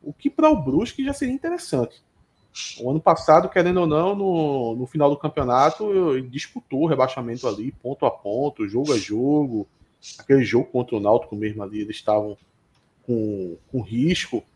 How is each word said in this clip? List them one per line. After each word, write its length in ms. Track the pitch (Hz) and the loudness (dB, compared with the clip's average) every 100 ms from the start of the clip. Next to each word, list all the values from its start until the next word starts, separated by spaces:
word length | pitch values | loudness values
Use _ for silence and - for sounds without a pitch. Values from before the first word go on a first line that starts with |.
O 120 | - | -14
que 160 | - 285 | -6 -6
pra 200 | - 311 | 2 4
o 120 | 277 | 4
Brusque 420 | 135 139 233 - | 2 0 0 -4
já 100 | 269 | -6
seria 200 | 277 262 | -4 -4
interessante. 680 | 269 330 349 - 135 117 _ _ _ _ _ _ - - - | -4 -6 -8 -2 -2 -2 _ _ _ _ _ _ -14 -14 -8
O 120 | 120 | -4
ano 80 | 151 | 0
passado, 500 | 185 165 - 160 185 | 2 2 6 6 6
querendo 300 | 190 175 180 | 0 2 2
ou 80 | 170 | 2
não, 280 | 151 180 202 | 2 0 -2
no, 600 | 190 170 151 139 117 117 | -2 0 0 -2 -2 -4
no 100 | 127 | -6
final 240 | 156 143 | 2 2
do 80 | 143 | 2
campeonato, 720 | 151 151 127 123 147 - 214 | -4 -4 2 4 4 2 -2
eu, 260 | 196 175 131 | 0 2 0
ele 100 | 131 | -4
disputou 540 | 131 - 247 _ 135 | -10 -10 -14 _ -2
o 60 | 160 | 0
rebaixamento 600 | 135 131 135 120 120 127 | 2 2 0 -8 -4 -4
ali, 240 | 101 120 | -4 -8
ponto 340 | - 123 139 131 | -8 -10 -2 -2
a 60 | |
ponto, 560 | - 101 110 143 139 104 | -2 -6 -4 -4 -4 -4
jogo 260 | 110 147 | -2 0
a 40 | 123 | -2
jogo. 680 | 95 107 131 151 139 110 98 _ _ _ - - | -2 -2 0 0 0 -4 -8 _ _ _ -20 -20
Aquele 240 | - 139 | 4 4
jogo 220 | 113 113 - | 6 2 2
contra 300 | 127 127 113 | -4 -2 -2
o 40 | |
Náutico 360 | 101 120 - 104 | 4 2 2 -6
mesmo 280 | 107 104 | -6 -6
ali, 180 | 101 104 | -10 -8
eles 140 | 104 107 | -8 -6
estavam 420 | - 107 107 101 _ _ _ _ _ _ - | 0 0 0 -10 _ _ _ _ _ _ -4
com, 500 | 120 107 101 92 85 _ | -2 -2 -4 -8 -12 _
com 100 | 131 | -8
risco. 600 | 95 113 151 180 - 110 - | -4 -2 0 0 -4 -8 -8